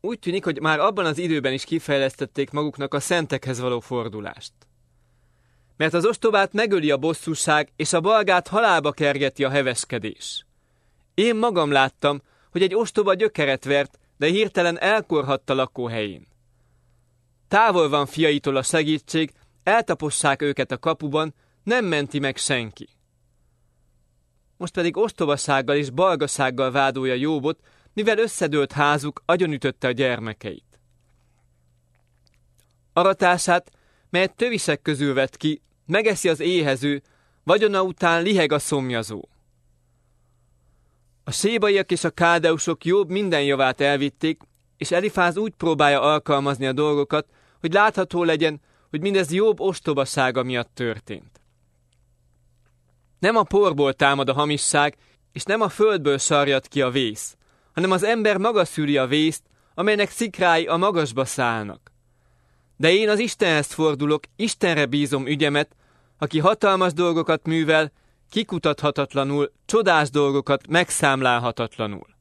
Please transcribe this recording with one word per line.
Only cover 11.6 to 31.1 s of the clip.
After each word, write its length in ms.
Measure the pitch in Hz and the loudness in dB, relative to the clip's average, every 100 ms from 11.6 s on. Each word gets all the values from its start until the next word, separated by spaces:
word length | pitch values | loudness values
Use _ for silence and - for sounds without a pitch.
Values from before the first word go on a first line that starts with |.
| 151 | 2
láttam, 500 | 139 135 _ 147 143 _ _ _ | 2 2 _ -2 -2 _ _ _
hogy 100 | 180 | -2
egy 140 | 190 190 | 0 0
ostoba 380 | 226 - 202 | -2 0 0
gyökeret 500 | 190 214 - 143 131 | 2 0 0 -2 -2
vert, 360 | 135 143 139 _ _ _ | 0 -2 -2 _ _ _
de 100 | 147 | 0
hirtelen 520 | 190 214 - 175 170 | 0 0 0 0 0
elkorhadt 680 | 190 214 - 156 135 135 - | 0 0 0 -2 0 -4 -2
a 40 | |
lakóhelyén. 720 | 135 131 - 120 113 107 80 _ _ _ _ _ _ _ _ _ _ _ _ _ | -2 -2 -4 -8 -6 -8 -10 _ _ _ _ _ _ _ _ _ _ _ _ _
Távol 420 | 202 226 180 151 | 2 4 4 2
van 160 | 147 139 | 2 -2
fiaitól 500 | - 156 147 143 135 | 0 0 2 0 -2
a 80 | |
segítség, 680 | 127 165 151 151 - 160 160 _ _ _ | 0 0 0 -2 -2 -4 -4 _ _ _
eltapossák 760 | - 220 220 160 156 - 151 135 | 0 0 2 -4 -4 -2 0 0
őket 300 | 147 139 131 | -2 -2 -4
a 60 | 123 | -4
kapuban, 560 | 165 160 151 147 156 - _ _ | -4 -4 -4 -4 -4 -8 _ _
nem 220 | - 247 202 | -2 0 0
menti 340 | 156 143 147 | -2 -2 -4
meg 180 | 139 - | -4 -4
senki. 520 | - 131 113 - - _ _ _ _ _ _ _ _ _ _ _ _ _ _ _ _ _ | -2 -2 -4 -14 -20 _ _ _ _ _ _ _ _ _ _ _ _ _ _ _ _ _
Most 160 | 175 | -8
pedig 240 | - 170 151 | -2 -2 0
ostobasággal 760 | 220 - 156 143 - 139 127 143 | -2 0 -2 0 0 0 2 -2
és 140 | 139 | -2
balgasággal 840 | 127 190 165 143 - 131 127 131 | 0 0 2 -2 -2 -2 0 -2
vádolja 420 | 131 135 131 131 | 2 0 0 -2
Jóbot, 460 | 127 143 156 135 160 _ _ _ | -2 -2 -2 -2 -6 _ _ _
mivel 240 | - 214 214 | -2 0 2
összedőlt 540 | 226 - 160 147 139 | 0 -2 -2 0 -2
házuk 500 | 143 147 147 147 - - | 0 2 2 -2 -10 0
agyonütötte 640 | 170 175 143 135 - 127 | 0 0 -2 -4 -2 -4
a 40 | |
gyermekeit. 880 | 120 131 120 113 107 107 - _ _ _ _ _ | 0 0 -2 -8 -10 -12 -14 _ _ _ _ _